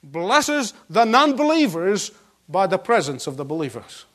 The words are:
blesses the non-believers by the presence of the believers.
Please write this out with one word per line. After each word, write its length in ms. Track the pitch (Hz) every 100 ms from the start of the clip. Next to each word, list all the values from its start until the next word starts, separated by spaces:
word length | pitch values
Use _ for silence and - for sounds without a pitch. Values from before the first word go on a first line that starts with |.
blesses 720 | 147 160 180 285 285 294 233 - _
the 140 | 170
non-believers 1040 | 226 240 302 262 294 320 277 165 185 208 - _ _ _ _
by 180 | 165 190
the 120 | 185
presence 480 | 180 233 147 127 -
of 100 | 131
the 80 |
believers. 600 | 139 160 143 110 - - -